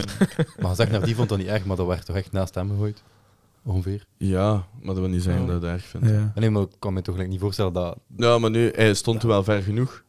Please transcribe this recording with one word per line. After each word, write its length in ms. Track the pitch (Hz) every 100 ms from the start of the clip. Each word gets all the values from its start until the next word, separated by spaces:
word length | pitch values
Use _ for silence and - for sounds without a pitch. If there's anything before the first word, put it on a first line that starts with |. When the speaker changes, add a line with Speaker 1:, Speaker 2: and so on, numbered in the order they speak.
| - -
Speaker 1:
<laughs> 440 | 190 - 160 -
Speaker 2:
Maar 140 | 90 92
zeg, 140 | 107
naar 140 | 107 95
die 100 | 113
vond 140 | 110
dat 80 | 98
niet 100 | 92
erg, 180 | 107 98
maar 100 | 92
dat 120 | 90
werd 180 | 87 -
toch 100 | 98
echt 160 | 95
naast 240 | 95 92 -
hem 140 | 95
gegooid? 340 | 101 104 104 _ _ _ _ _ _
Ongeveer. 420 | - 95 92 101 - -
Speaker 3:
Ja, 340 | 95 92 101
maar 420 | 104 90 - -
dat 40 | 92
wil 100 | 92
niet 160 | 90
zeggen 180 | 90 90
Speaker 1:
Ja. 60 | 87
Speaker 3:
dat 80 | 87
ik 40 |
het 80 | 85
erg 140 | 87 -
vind. 200 | 85 110
Speaker 4:
Ja. 220 | 107 107 104
Speaker 2:
Nee, 140 | 113
maar 120 | 107
ik 80 | 95 _
kan 140 | 101
me 80 | 95
toch 260 | 90 90 92
niet 120 | 95
voorstellen 340 | 101 95 95
dat 240 | 87 87 - - 98
Speaker 3:
Ja, 200 | 117 117
maar 120 | 113
nu, 220 | 110 117 -
hij 180 | 110
stond 280 | 101 - 113
Speaker 2:
Ja. 60 | 117
Speaker 3:
wel 160 | 101
ver 180 | 95 104
genoeg. 420 | 95 107 131 -